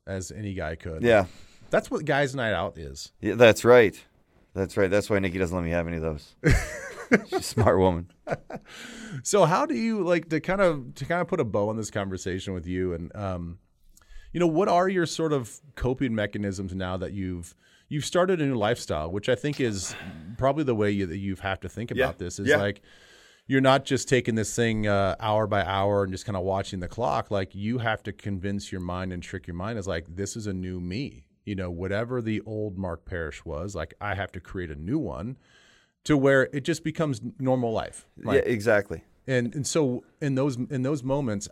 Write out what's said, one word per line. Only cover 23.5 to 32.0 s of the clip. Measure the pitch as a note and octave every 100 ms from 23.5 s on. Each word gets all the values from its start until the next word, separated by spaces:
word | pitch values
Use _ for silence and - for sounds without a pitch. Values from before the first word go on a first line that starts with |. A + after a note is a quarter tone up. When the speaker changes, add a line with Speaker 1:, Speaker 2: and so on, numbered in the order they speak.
| C3+
Speaker 1:
not | C3 C3+
just | - C3 -
taking | B2+ A#2+
this | A2+ G#2 -
thing, | A2+ A2 G#2+
uh, | G2 G2 F#2
hour | A2 G#2+ G#2+
by | G#2
hour | F2+ G2 G2+ G2+
and | G2
just | F#2 -
kinda | F#2+
watching | F#2+ G2 - F#2+
the | F2
clock. | - C3 C3 -
Like, | G2+ F#2+
you | G2 G#2+ B2
have | A2+ G#2+
to | G#2+
convince | - G#2+ F#2+ G2+ G2+ G2+
your | F#2+
mind | F2 F2+ F#2
and | F2+
trick | - F#2 -
your |
mind | E2+ G2+ A#2
is | F#2+
like, | E2+ E2 F2
"This | G2+ A#2+
is | G#2
a |
new | F#2 F#2 F2+
me." | F2 G#2 C#3+ - - _
You | -
know, | F#2+ F2+
whatever | F2 F#2 G2